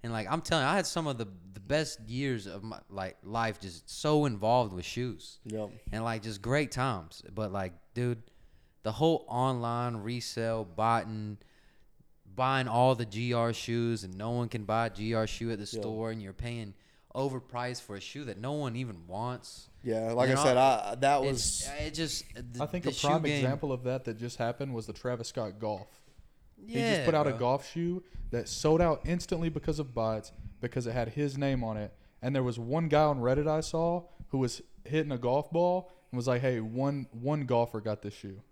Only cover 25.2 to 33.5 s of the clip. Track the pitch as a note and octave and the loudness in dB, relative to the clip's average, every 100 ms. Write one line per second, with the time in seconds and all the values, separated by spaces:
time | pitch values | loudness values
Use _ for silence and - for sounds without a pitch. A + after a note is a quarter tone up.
25.2 | A#2 - G#2+ G2+ A2 G2+ - - - - | -4 -4 -6 -4 -4 -4 -8 -20 -20 -20
26.2 | - _ - - G#3 A#3 A#3 F#3+ B2 D#3 | -20 _ -20 -20 -6 0 2 4 4 4
27.2 | D3 A#2+ B2 C#3 - E3 E3+ F3+ - - | 2 2 2 0 -2 -4 -2 -2 -8 -10
28.2 | - A#2+ A#2 - D#3 D#3+ F3 D3+ D#3 F3 | -4 -4 -4 0 4 6 6 4 0 -2
29.2 | - E3+ E3 D#3 - D3+ C#3 A#2 A2 A2 | 0 -2 0 -2 -2 -2 -2 0 0 0
30.2 | - - - - B2 C3+ A#2+ A#2+ A2+ C#3+ | -4 -14 -14 -8 -4 -2 -2 -2 -2 0
31.2 | D3 C3+ C#3 C3 A2+ G#2+ G#2 - - - | -2 0 0 2 0 -4 -6 -10 -20 -6
32.2 | B2 C#3 B2+ A#2 A#2 D3+ E3 D3 D#3 C#3 | 0 2 2 -2 -2 0 4 6 6 6
33.2 | A#2+ C3+ D3+ | 4 4 4